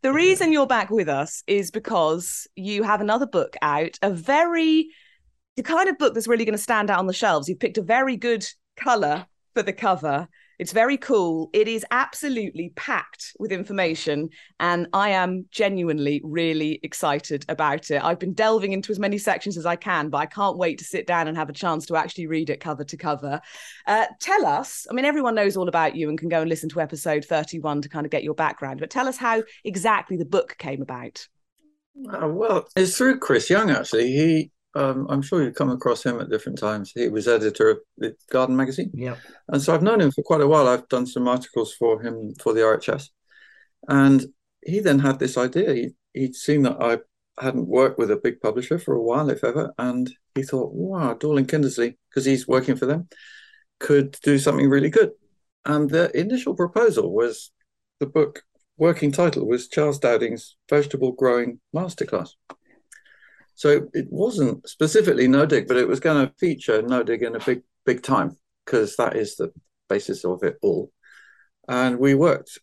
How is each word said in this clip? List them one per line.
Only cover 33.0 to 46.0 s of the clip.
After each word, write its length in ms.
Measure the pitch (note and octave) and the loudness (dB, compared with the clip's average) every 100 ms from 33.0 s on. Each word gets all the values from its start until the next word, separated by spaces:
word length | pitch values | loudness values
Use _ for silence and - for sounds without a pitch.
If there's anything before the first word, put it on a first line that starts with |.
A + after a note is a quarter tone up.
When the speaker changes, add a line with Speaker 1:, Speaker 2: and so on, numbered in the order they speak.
| B3+ C4 | 2 2
Speaker 2:
Chris 300 | - B2 - | 2 2 4
Young, 220 | F#3+ G#3+ | 2 4
actually. 400 | A#2+ - A2+ A#2+ | 0 0 0 2
He, 400 | C#3 D#3+ D#3+ - _ _ - | 2 4 2 -2 _ _ -2
um, 300 | C#3 C3 C3+ | -2 -2 -2
I'm 140 | C#3 | -2
sure 220 | C#3 D3 | 0 0
you've 100 | C3 | 0
come 160 | A#2+ C#3 | 0 -2
across 340 | B2+ B2 A2+ | 0 0 0
him 160 | C3 A#2+ | -2 -4
at 120 | - | -4
different 260 | G#2+ - G2+ | -4 -4 -4
times. 360 | G#2+ G#2+ F#2+ A#2+ | -4 -4 -8 -4
He 120 | A#2+ | -2
was 200 | G#2+ G#2+ | 0 2
editor 420 | A#2 G#2+ G#2 A2 | 2 2 4 4
of 80 | G#2 - - | 4 -4 -8
the 160 | A2 - _ | -8 -8 _
Garden 240 | B2+ C3 B2+ | 0 2 2
magazine. 340 | C3 C3 - | 0 -2 -6
Speaker 3:
Yeah. 260 | C3 B2+ A#2+ - - - | -6 -8 -10 -16 -20 -4
Speaker 2:
And 120 | C#3+ | -2
so 100 | C#3 | 2
I've 120 | D#3+ | 4
known 180 | F#3+ A3+ | 4 4
him 80 | D3+ | 4
for 140 | C3+ | 2
quite 180 | - D#3+ | 0 2
a 60 | C#3+ | 6
while. 200 | D#3 B2+ | 6 6
I've 220 | B2 - | 2 0
done 160 | B2+ B2 | -2 -2
some 220 | - B2 | -2 0
articles 480 | B2+ B2+ B2 A2 - | 0 -2 -4 -4 0
for 260 | A#2 A2 | 0 2
him 320 | A#2 A2+ G#2+ G#2 | -2 -8 -10 -4
for 140 | - A2 | -2 2
the 100 | A2 | 4
R 120 | A2 | 2
H 120 | - | 0
S. 220 | - C#3 _ _ _ - _ _ _ - | -6 -8 _ _ _ -20 _ _ _ 0
And 380 | C#3 C3+ C3+ B2+ _ _ _ - | 4 6 6 2 _ _ _ -4
he 140 | F#3+ | 0
then 180 | G3 C#3 | 4 4
had 220 | C#3 C3+ | 4 0
this 180 | B2+ B2 | -2 0
idea. 380 | B2 C#3+ G3 B2+ | 0 0 0 0
He, 140 | - - | -4 -10